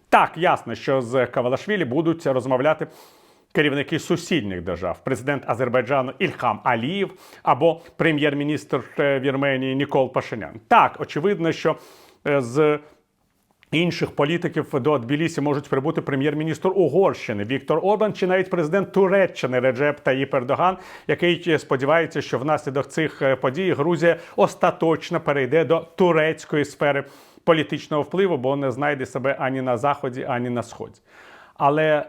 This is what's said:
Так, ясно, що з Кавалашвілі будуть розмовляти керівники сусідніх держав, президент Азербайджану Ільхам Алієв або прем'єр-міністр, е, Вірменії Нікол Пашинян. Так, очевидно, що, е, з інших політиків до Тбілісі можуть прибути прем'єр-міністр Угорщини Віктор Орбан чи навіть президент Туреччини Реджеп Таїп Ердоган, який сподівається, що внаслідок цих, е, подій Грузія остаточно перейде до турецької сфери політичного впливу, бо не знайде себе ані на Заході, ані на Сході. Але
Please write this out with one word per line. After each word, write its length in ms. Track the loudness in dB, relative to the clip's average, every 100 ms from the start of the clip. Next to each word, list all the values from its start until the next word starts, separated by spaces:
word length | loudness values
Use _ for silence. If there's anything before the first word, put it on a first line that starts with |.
| _
Так, 240 | 2 2 0
ясно, 380 | 0 0 -4
що 280 | -8 -2 -2
з 240 | 0 0 0
Кавалашвілі 580 | 0 -2 -2 -2 -2
будуть 420 | 0 0 0 -2 0
розмовляти 600 | -2 0 2 2 0 -4 -12 -20 _ _ _ _
керівники 460 | 0 0 0 -4 -6
сусідніх 640 | -2 -4 0 -2 -2 -6
держав, 380 | -6 -4 -4 -6
президент 380 | -6 -4 -4 -6 -4
Азербайджану 680 | -2 0 0 0 -2 -2 -4
Ільхам 420 | -4 0 -2 0
Алієв 460 | -2 0 -2 -4 -6 -8 -20 -6
або 380 | -2 2 2 0 -10 -2
прем'єр-міністр, 840 | 0 2 0 0 -2 -4 -2 -6 -4 -2
е, 220 | 0 2
Вірменії 540 | 0 0 0 0 -2
Нікол 380 | -2 0 0 0
Пашинян. 480 | -2 -4 -10 -10 -14 _
Так, 280 | 6 6 0
очевидно, 520 | -6 -2 0 0 -2
що, 240 | 0 -2 -2 -10 -20 -20 _ -2
е, 140 | 0
з 380 | 0 2 2 2 -6 _ _ _ _ _ _ _ _
інших 380 | 0 0 0 -4
політиків 560 | 0 0 0 -2 -4 -4
до 260 | -2 0 0
Тбілісі 420 | 0 -2 -2 -2
можуть 280 | -2 -2 -2
прибути 320 | -2 0 -2
прем'єр-міністр 680 | -2 0 0 0 -4 -2 0
Угорщини 680 | 2 2 4 2 0 -6 -4
Віктор 360 | -2 -4 0 0
Орбан 300 | 2 0 0
чи 140 | 0 0
навіть 240 | 0 0
президент 420 | -2 0 0 0
Туреччини 680 | 2 4 4 2 0 -2 2
Реджеп 400 | 2 2 -2 0
Таїп 340 | -2 0 0
Ердоган, 420 | -2 0 2 0 0 -12 -14 -4
який 520 | 0 2 0 0 -2
сподівається, 640 | 0 0 4 4 2 -4
що 160 | -4 -4
внаслідок 500 | 0 -2 -2 -4 -4
цих, 340 | -4 -4 0
е, 140 | 0 2
подій 360 | 0 0 -2
Грузія 440 | 0 0 2 2 2 -4 0
остаточно 840 | 0 2 -2 0 0 0 -2 -4
перейде 440 | -2 0 2 2
до 220 | 2 0 -2
турецької 720 | 2 4 4 2 -2 -2 -2
сфери 400 | -2 0 0 0 -4 -18 -20 -4
політичного 580 | 2 2 2 -6 -2 -2
впливу, 340 | -2 0 0 2
бо 200 | 0 0
не 140 | -2
знайде 360 | -2 -2 -2 -4
себе 300 | -2 -2 0
ані 240 | -2 -2
на 140 | -2 0
Заході, 500 | 0 0 -4 -6 -4
ані 220 | -4 -2
на 120 | -4
Сході. 380 | -6 -12 -16 -16 _ -20 -20 -20 -20 0
Але 480 | 2 4 2 2